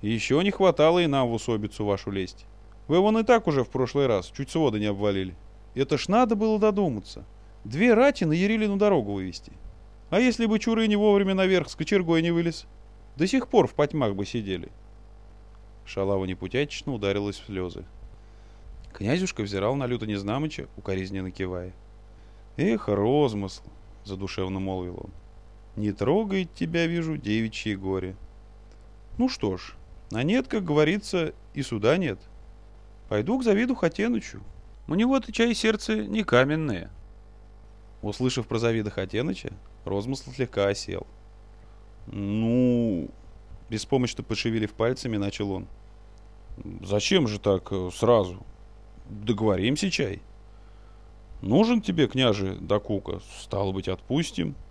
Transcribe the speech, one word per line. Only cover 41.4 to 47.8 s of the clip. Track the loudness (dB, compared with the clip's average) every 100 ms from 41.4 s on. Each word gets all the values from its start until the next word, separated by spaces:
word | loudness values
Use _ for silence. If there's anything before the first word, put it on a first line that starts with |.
| -20 -20 -20 -20 -20 -20 -12
«Ну...» — | -8 -4 -2 2 4 4 4 2 0 -4 -10 -20 -20 -18 -20 -8
беспомощно | -8 0 0 0 -4
пошевелив | -6 -4 -2 0 -2
пальцами, | 0 0 0 -4 -4
начал | -4 -4 -4
он. | -4 -8 -16 -20 -20 -20 -20 -20 -20 -16 -14 -12 -12
«Зачем | -2 -2 4 4 4
же | 0
так, | 2 0 0
э, | -4